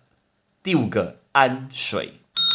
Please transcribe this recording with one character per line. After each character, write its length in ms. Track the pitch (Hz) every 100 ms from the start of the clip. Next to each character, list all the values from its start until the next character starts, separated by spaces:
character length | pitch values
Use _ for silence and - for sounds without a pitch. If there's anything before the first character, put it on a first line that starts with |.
| _ _ _ _ _ _
第 100 | 190
五 160 | 160 107
个 300 | 107 90 - _
氨 360 | 139 131 131 131
水。 500 | - - 90 - - _ - -